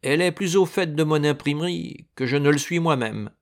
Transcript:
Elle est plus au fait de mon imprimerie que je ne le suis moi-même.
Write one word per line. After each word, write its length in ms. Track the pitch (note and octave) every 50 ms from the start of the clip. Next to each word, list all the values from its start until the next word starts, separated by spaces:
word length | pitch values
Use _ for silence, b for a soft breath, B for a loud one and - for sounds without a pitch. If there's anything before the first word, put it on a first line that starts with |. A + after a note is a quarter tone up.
Elle 200 | - C3 C#3+ D#3+
est 80 | F3+ F3+
plus 260 | E3+ - G3 F3+ E3
au 80 | G3 F#3
fait 300 | E3+ - G3+ F#3 E3 D3
de 80 | D3+
mon 220 | D#3+ D3+ D#3 D3+ D3
imprimerie 800 | D3+ D3 C#3+ - C#3+ C#3+ D3 E3 F3+ F3 E3+ D#3+ - - - - _ _
que 100 | - C3
je 120 | B2+ C3+
ne 140 | C#3+ C#3+ C#3+
le 80 | D3 C#3+
suis 200 | C#3+ - E3+ E3+
moi-même. 540 | E3 E3 D3+ B2+ A#2+ A2 A2 G#2+ G#2 G#2 _ _